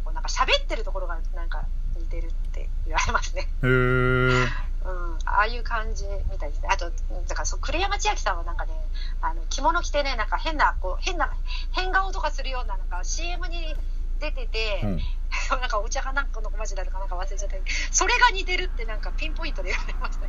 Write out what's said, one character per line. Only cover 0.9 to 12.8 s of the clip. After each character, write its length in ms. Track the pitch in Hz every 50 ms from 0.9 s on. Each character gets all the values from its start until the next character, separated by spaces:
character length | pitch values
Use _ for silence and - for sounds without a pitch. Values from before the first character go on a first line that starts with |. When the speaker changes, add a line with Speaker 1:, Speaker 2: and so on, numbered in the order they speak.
| -
Speaker 1:
こ 80 | 190
ろ 60 | 180
が 120 | 175 170 175 - - -
な 100 | 170 165
ん 40 | -
か 160 | 160 151 - - - - - - -
似 80 | - -
て 140 | - - -
る 80 | - -
っ 40 | - - - -
て 180 | - - - - - - -
言 80 | - 160
わ 60 | 165 -
れ 60 | 240 226
ま 100 | - -
す 140 | - -
ね。 100 | - - - - - 131
Speaker 2:
へ 40 |
ー。 800 | 127 127 127 123 123 127 127 127 127 127 127 127 127 127 123 123 123 123 - - - - - -
Speaker 1:
う 20 | -
ん、 300 | - - - - - - -
あ 140 | - - 196
あ 60 | 214
い 100 | 226 240 240
う 40 | 226
感 320 | - 226 220 214 214 -
じ 100 | - 208 202 202 202 - -
み 80 | 208 -
た 80 | 160
い 40 | 143
で 60 | 135
す 60 | - -
ね。 60 | 156
あ 60 | 196 185
と、 120 | 175 170 170 - - - - 143 143 -
だ 60 | 151
か 80 | 160 -
ら 40 |
そ 100 | - -
う、 20 | -
栗 200 | - - 269 330
山 180 | 392 403 403 415
千 120 | - 427
明 60 | 403
さ 160 | - - 320 277
ん 60 | -
は 60 | -
な 100 | 330 320
ん 20 |
か 80 | - 311
ね、 80 | - - - - - - - - - - -
あ 140 | - 160 -
の、 80 | - - -
着 100 | - 262
物 220 | 269 320 330 349 -
着 80 | -
て 120 | - 285 277
ね、 140 | 269 254
な 80 | 220 208
ん 40 | -
か 100 | 175 180
変 180 | - 247 -
な、 200 | 277 220 175 - -
こ 160 | - 185 185 -
う、 40 | -
変 160 | 349 359 330
な、 120 | 254 - - - - - - - - - -
変 200 | 370 370 381 370
顔 180 | 381 392 392
と 100 | 370 359
か 100 | 320 302
す 120 | 294 285 262
る 60 | 262
よ 140 | 262 247 247
う 20 |
な、 120 | - -
な 60 | -